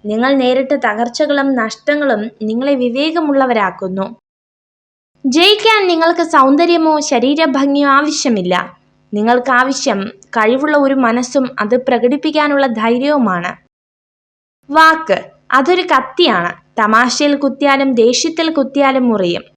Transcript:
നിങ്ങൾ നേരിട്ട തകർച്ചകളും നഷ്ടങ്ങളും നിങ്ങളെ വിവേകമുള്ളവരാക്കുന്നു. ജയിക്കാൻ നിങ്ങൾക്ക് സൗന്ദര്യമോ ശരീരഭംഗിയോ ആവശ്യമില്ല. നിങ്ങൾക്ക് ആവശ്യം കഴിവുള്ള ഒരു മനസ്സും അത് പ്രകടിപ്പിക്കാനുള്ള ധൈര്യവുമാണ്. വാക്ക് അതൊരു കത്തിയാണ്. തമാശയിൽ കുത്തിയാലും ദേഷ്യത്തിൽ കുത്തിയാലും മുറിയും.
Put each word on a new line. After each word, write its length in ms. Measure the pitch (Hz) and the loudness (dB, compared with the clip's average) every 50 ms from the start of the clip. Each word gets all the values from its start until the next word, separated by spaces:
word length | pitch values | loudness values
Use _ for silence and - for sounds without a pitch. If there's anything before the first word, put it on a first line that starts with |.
| - | -6
നിങ്ങൾ 260 | 208 214 226 247 262 277 269 | -4 -4 -2 0 0 0 2
നേരിട്ട 320 | 247 247 254 262 262 269 294 269 | 2 2 0 0 0 -2 -2 -2
തകർച്ചകളും 640 | 240 226 208 220 240 240 - - 311 277 285 285 277 277 269 240 | -2 -2 -2 -2 -4 -6 -2 -2 0 0 0 0 0 0 -2 -2
നഷ്ടങ്ങളും 600 | 220 220 - - _ - 294 294 294 277 233 208 208 240 - _ 214 214 | -2 -4 -6 -6 _ -4 -2 0 0 -2 -2 -2 -4 -8 -10 _ -6 -6
നിങ്ങളെ 260 | 220 240 262 285 285 254 | -4 -4 -2 -2 -2 0
വിവേകമുള്ളവരാക്കുന്നു. 1200 | 247 247 233 269 294 320 320 349 320 294 277 269 269 254 240 220 202 185 185 - 196 185 190 190 190 - 233 _ _ _ _ _ _ _ _ _ _ _ _ _ _ _ _ _ _ _ _ _ - | -2 -2 -2 -2 -2 -2 -2 -2 -2 0 0 0 0 0 0 0 -2 -2 -4 -6 -10 -8 -6 -6 -8 -8 -10 _ _ _ _ _ _ _ _ _ _ _ _ _ _ _ _ _ _ _ _ _ -4
ജയിക്കാൻ 560 | 269 247 320 349 392 427 427 - 440 440 427 392 359 | 0 2 4 4 4 2 2 2 2 2 2 2 0
നിങ്ങൾക്ക് 340 | 339 320 330 330 339 339 330 330 330 | 0 2 2 0 0 0 -2 0 2
സൗന്ദര്യമോ 580 | 294 262 269 277 294 339 349 349 339 320 320 311 302 294 - | 4 4 4 4 2 2 2 2 2 2 2 0 0 -2 -2
ശരീരഭംഗിയോ 800 | 269 233 233 269 294 302 320 285 262 269 277 277 277 285 285 277 269 | 0 0 2 0 0 0 0 0 0 0 0 0 0 0 2 2 2
ആവശ്യമില്ല. 580 | 277 302 302 302 - - 277 226 202 180 180 180 180 - - - _ _ _ _ _ _ _ - | 2 2 0 -4 -4 -2 -2 -2 0 0 -2 -2 -2 -4 -6 -14 _ _ _ _ _ _ _ -6
നിങ്ങൾക്ക് 360 | 208 214 233 247 247 247 269 254 247 | -2 0 0 0 0 0 0 0 2
ആവശ്യം 400 | 254 269 269 - - 269 214 196 196 214 - - - _ - | 2 0 -2 -4 -2 -2 -2 -2 -6 -8 -12 -18 -20 _ -2
കഴിവുള്ള 400 | 233 214 220 247 262 285 302 302 294 277 | 0 2 2 0 0 0 0 2 2 2
ഒരു 120 | 269 269 269 254 | 2 2 0 0
മനസ്സും 380 | 226 226 247 254 247 - 285 262 247 - - | 0 0 -2 -4 -2 -2 -2 -2 -2 -6 -8
അത് 120 | 208 208 247 254 254 | -4 -2 -2 -2 0
പ്രകടിപ്പിക്കാനുള്ള 800 | 277 247 233 220 247 285 285 302 311 302 302 294 294 285 277 277 262 226 214 | -2 -2 0 0 0 0 0 -4 -2 -2 0 0 0 0 0 0 0 -2 -2
ധൈര്യവുമാണ്. 720 | 214 226 240 247 269 285 302 285 240 202 180 175 175 180 - - _ _ _ _ _ _ _ _ _ _ _ _ _ _ _ _ _ _ _ _ _ - | -2 0 0 0 0 0 0 0 0 0 -2 -4 -6 -8 -10 -12 _ _ _ _ _ _ _ _ _ _ _ _ _ _ _ _ _ _ _ _ _ -2
വാക്ക് 500 | 277 311 320 320 320 311 - - 190 - - - _ _ _ _ - 269 | 2 4 4 4 4 2 -2 -2 -4 -4 -4 -14 _ _ _ _ 0 2
അതൊരു 260 | 262 302 359 359 339 359 | 4 2 2 0 0 0
കത്തിയാണ്. 600 | 311 262 262 - - - 349 294 214 175 175 175 - - _ _ _ - | 0 -2 -2 -4 0 0 2 2 2 0 -2 -4 -8 -10 _ _ _ -2
തമാശയിൽ 540 | 214 208 220 226 247 247 254 - 294 294 285 277 | 0 2 4 2 2 2 0 0 0 0 0 0
കുത്തിയാലും 480 | 285 277 269 - 285 277 277 269 277 269 254 226 | 0 -4 -2 0 0 0 2 2 0 0 2 4
ദേഷ്യത്തിൽ 480 | 220 233 254 - - 330 320 - 320 320 320 | 4 4 2 0 -2 -4 -4 -2 -4 -2 0
കുത്തിയാലും 480 | 302 262 247 - 285 277 269 262 262 254 240 | -2 -2 -2 0 0 0 2 2 0 0 0
മുറിയും. 340 | 220 202 185 175 170 - - _ _ | 0 0 0 -2 -4 -6 -8 _ _